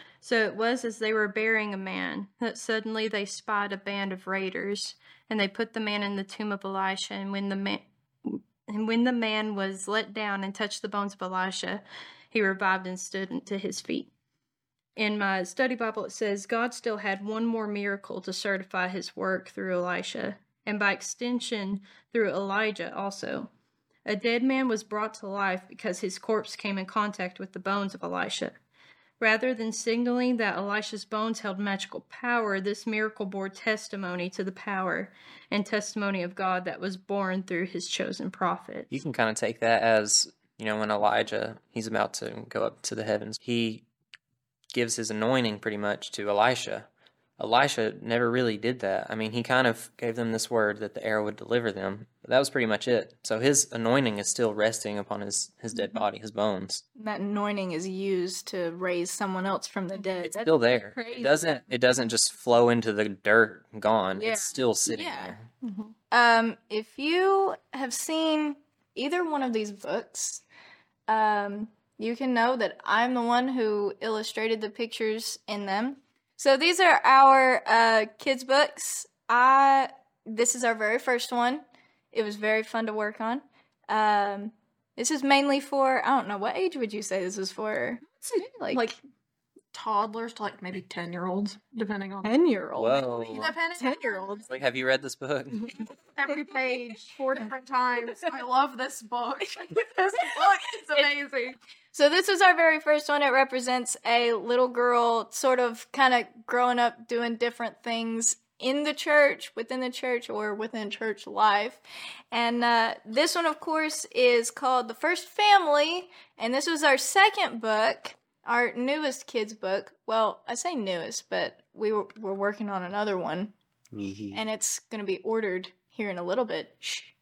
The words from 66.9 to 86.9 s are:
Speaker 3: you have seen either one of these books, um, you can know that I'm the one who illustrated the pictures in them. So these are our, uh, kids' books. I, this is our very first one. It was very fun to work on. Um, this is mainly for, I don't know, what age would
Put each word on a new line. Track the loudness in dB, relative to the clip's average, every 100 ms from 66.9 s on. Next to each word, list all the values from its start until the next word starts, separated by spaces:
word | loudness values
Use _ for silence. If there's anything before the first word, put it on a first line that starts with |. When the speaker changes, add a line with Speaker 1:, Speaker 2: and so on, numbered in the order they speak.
| -6
Speaker 3:
you | 0 2 4 4 2 -4 _
have | -8 -6
seen | -4 -4 0 2 2 0 -4 _ _ _ -6
either | -2 -2 -2
one | -2
of | -2
these | -2 -4
books, | -8 -4 -4 -4 -8 -8 -8 _ -20 -20 -20 _ _ -2
um, | 2 4 2 0 -4 -8 _ _ -6
you | -4 -2
can | 0
know | 4 4 2
that | 0 -2
I'm | 0 2 2
the | 2
one | 2 2 2
who | 0 0 0 -2 -2
illustrated | -4 -2 -4 -2 0 0
the | -4
pictures | -6 -6 -2 -2 -2 -6 -10 -8
in | -6 -2
them. | -2 -2 -6 _ _ _ -2
So | 4 6
these | 6 6
are | 6 6 8
our, | 10 12 10 8 4 4
uh, | 4 6 4 2 -2
kids' | -2 0
books. | 4 4 4 0 -8 -8 -10 _ 0
I, | 4 8 8 8 6 4 -4 _ _ -6
this | 0 2 2
is |
our | 0
very | 2 2 0
first | 2 0 0
one. | 0 2 0 -6 _ _ _ _
It | -4
was | -4 -2
very | 0 0
fun | 0 -4 -2
to |
work | -2 -4 -4
on. | -4 -4 -8 _ _ _ -2
Um, | 2 4 4 2 -4 -10 -14 _ _ _ -4
this | -2
is | 0
mainly | 4 4 4 2
for, | 0 2 4 2
I | 2 2
don't | 0
know, | -4
what | -2 0
age | -2 -2
would | -4